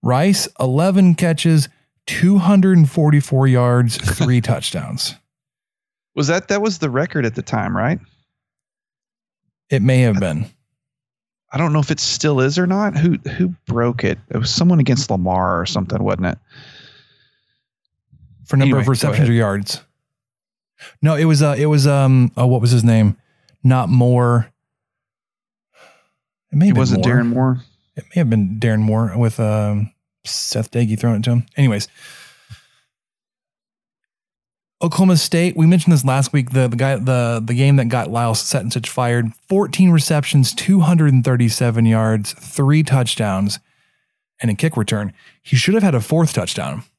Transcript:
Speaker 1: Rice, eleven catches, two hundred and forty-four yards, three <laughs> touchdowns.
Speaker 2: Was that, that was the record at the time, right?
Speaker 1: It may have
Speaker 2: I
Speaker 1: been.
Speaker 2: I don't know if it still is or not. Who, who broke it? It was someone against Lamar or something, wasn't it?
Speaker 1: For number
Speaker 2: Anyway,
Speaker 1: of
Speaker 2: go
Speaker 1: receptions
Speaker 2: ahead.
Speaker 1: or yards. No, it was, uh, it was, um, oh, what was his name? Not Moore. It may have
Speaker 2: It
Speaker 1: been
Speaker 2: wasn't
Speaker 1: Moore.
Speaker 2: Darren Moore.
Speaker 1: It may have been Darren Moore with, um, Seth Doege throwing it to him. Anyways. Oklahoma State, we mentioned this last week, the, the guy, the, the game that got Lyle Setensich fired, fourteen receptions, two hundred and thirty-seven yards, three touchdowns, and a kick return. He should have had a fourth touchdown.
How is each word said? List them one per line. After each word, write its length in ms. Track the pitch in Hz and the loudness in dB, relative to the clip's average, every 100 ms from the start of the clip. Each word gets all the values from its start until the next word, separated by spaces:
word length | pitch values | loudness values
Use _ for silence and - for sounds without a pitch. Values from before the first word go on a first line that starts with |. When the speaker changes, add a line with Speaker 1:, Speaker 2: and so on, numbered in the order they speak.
Speaker 1:
Rice, 460 | 175 127 175 196 - _ | 0 0 2 0 -2 _
eleven 540 | 127 131 180 190 185 | -2 0 2 4 4
catches, 540 | 165 175 160 170 160 139 _ _ _ - | 4 0 0 2 2 0 _ _ _ -10
two 320 | - 175 196 | -2 2 2
hundred 380 | 170 202 190 185 | 4 4 4 4
and 120 | 147 | 4
forty-four 560 | - 151 147 139 135 135 | 2 2 2 0 0 2
yards, 480 | 127 123 123 120 113 | 2 2 2 0 -2
three 440 | - - 160 123 | -6 -2 0 0
<laughs> 20 | |
touchdowns. 720 | 117 117 - 87 - - - - _ _ _ _ _ _ _ _ _ | 0 -4 -4 -10 -10 -8 -8 -10 _ _ _ _ _ _ _ _ _
Speaker 2:
Was 120 | - 143 | -6 -2
that, 200 | 170 - | -2 -2
that 120 | 202 | -4
was 160 | 214 180 | -2 -4
the 120 | 151 | -4
record 340 | 127 165 - | -4 -4 -4
at 100 | 120 | -4
the 80 | 117 | -6
time, 340 | - 110 101 95 | -6 -6 -4 -4
right? 220 | 117 165 - _ _ _ _ _ _ _ _ _ _ _ _ _ _ _ _ | -4 -4 -10 _ _ _ _ _ _ _ _ _ _ _ _ _ _ _ _
Speaker 1:
It 120 | 135 | -2
may 160 | 110 127 | 2 2
have 160 | 123 98 | 2 0
Speaker 2:
I 40 | |
Speaker 1:
been. 260 | 95 76 - _ _ _ _ _ _ _ _ _ _ | -2 -4 -8 _ _ _ _ _ _ _ _ _ _
Speaker 2:
I 60 | 135 | -4
don't 160 | 165 | 0
know 60 | 151 | 0
if 100 | 143 | -2
it 100 | 151 | -4
still 400 | - - 160 139 | -4 -4 -2 0
is 180 | 131 156 | 0 0
or 80 | 180 | -2
not. 280 | 190 208 147 | -2 -2 0
Who, 160 | 165 160 - | 0 -2 -6
who 240 | - 180 - - | -4 -4 -4 -6
broke 380 | 117 120 120 | -2 -2 -2
it? 140 | 98 - _ | -4 -6 _
It 80 | - | -6
was 140 | 117 | -4
someone 300 | - 175 170 | 0 2 2
against 300 | 131 123 - | 2 0 -2
Lamar 480 | 98 90 92 92 87 | -4 -2 -2 -2 -2
or 60 | |
something, 380 | 90 - 92 98 | -4 -6 -6 -6
wasn't 240 | 98 98 90 | -4 -4 -4
it? 120 | - _ - - - - _ _ _ _ _ _ _ _ _ _ _ _ _ _ _ | -6 _ -20 -20 -20 -20 _ _ _ _ _ _ _ _ _ _ _ _ _ _ _
Speaker 1:
For 140 | - 139 | -4 0
number 60 | 139 131 | 2 2
Speaker 2:
Anyway, 40 | |
Speaker 1:
of 60 | 123 | 2
Speaker 2:
go 40 | |
Speaker 1:
receptions 300 | 123 147 107 | 0 0 2
Speaker 2:
ahead. 100 | 135 | 2
Speaker 1:
or 40 | |
yards. 480 | 117 107 101 98 - _ _ _ _ _ _ _ _ _ _ - _ | 2 2 -2 -6 -10 _ _ _ _ _ _ _ _ _ _ -20 _
No, 140 | 147 151 | -2 0
it 80 | |
was, 160 | 160 151 | 2 2
uh, 120 | 147 131 | 2 0
it 60 | 151 | 0
was, 200 | 151 139 | 2 2
um, 460 | 139 135 131 123 - | 2 2 4 2 0
oh, 100 | 123 | 0
what 140 | 123 | 2
was 100 | 117 | 2
his 140 | 123 | 2
name? 320 | 113 113 104 98 _ _ _ _ | 4 4 2 0 _ _ _ _
Not 240 | 127 127 104 | 0 2 2
Moore. 640 | 127 123 123 120 120 113 _ _ _ _ _ _ _ _ _ _ _ _ _ - _ _ _ _ _ _ | 2 2 2 2 2 -2 _ _ _ _ _ _ _ _ _ _ _ _ _ -20 _ _ _ _ _ _
It 40 | 147 | 2
may 100 | 196 | 2
have 60 | |
Speaker 2:
It 20 | |
Speaker 1:
been 60 | 127 | 4
Speaker 2:
wasn't 260 | 131 - 127 | 2 2 2
Speaker 1:
Moore. 80 | 123 | 2
Speaker 2:
Darren 100 | 120 | 0
Moore. 320 | 120 131 127 - _ _ - | 0 -2 -2 -8 _ _ -18
Speaker 1:
It 80 | - | -6
may 40 | 180 | -2
have 80 | 143 | 0
been 280 | 113 98 107 | 0 0 -2
Darren 200 | 117 107 | -2 0
Moore 320 | 107 110 113 98 | 0 0 -2 0
with, 240 | 117 110 | -2 -2
um, 500 | 107 107 104 104 107 _ _ _ - | -2 -2 -2 -4 -6 _ _ _ -12
Seth 440 | - - 113 107 | -10 -6 -6 -6
Doege 280 | 120 117 107 | -4 -2 -2
throwing 160 | 120 107 | -2 -2
it 40 | |
to 60 | 113 | 0
him. 160 | 120 113 - | -2 -4 -2
Anyways. 320 | 135 104 - _ - - - _ _ - _ _ _ _ _ _ _ _ _ _ _ _ _ _ _ _ _ _ _ _ _ _ | 0 0 -6 _ -20 -20 -20 _ _ -20 _ _ _ _ _ _ _ _ _ _ _ _ _ _ _ _ _ _ _ _ _ _
Oklahoma 360 | 170 - 190 175 | -6 2 2 4
State, 400 | - 170 175 165 | 2 0 0 2
we 100 | 160 | 4
mentioned 260 | 180 156 | 4 4
this 120 | 156 | 2
last 280 | 131 131 131 | 2 0 0
week, 180 | 147 123 | -2 -2
the, 180 | 127 127 | 0 0
the 80 | 120 | 0
guy, 180 | 135 135 | -2 -2
the, 460 | 127 127 117 117 | -2 0 0 -4
the 100 | 113 | -4
game 220 | 123 139 139 | 0 2 2
that 100 | 117 | 2
got 220 | 120 85 | -2 -4
Lyle 220 | 117 117 | -4 -2
Setensich 520 | 110 - 139 107 123 113 | -2 -4 -4 -4 -8 -8
fired, 400 | - 123 120 117 - _ | -4 -2 -2 -4 -8 _
fourteen 420 | 190 202 - 185 | -2 -2 2 4
receptions, 640 | 165 - 151 135 147 123 | 4 2 -2 0 2 0
two 260 | - 190 190 | -2 0 2
hundred 320 | 156 175 151 | 4 4 4
and 120 | 131 | 2
thirty-seven 600 | 120 123 117 - 123 113 | 2 0 0 0 -2 2
yards, 480 | 113 113 110 110 101 | 2 2 0 -2 -4
three 500 | - - - 139 151 | -12 -14 -2 2 2
touchdowns, 760 | 151 131 120 - 107 95 101 - _ _ _ _ _ _ _ _ | 2 0 -2 -4 -4 -2 -4 -6 _ _ _ _ _ _ _ _
and 120 | 117 | -6
a 20 | |
kick 220 | 101 160 123 | -2 -2 -2
return. 360 | 104 107 104 - _ _ | -4 -4 -6 -12 _ _
He 140 | - 131 | -4 -2
should 180 | - | 0
have 80 | 214 | 0
had 140 | 202 131 | 2 0
a 40 | |
fourth 320 | 110 156 165 | -2 0 0
touchdown. 520 | - 87 - 69 73 - | -2 -6 -6 -8 -10 -14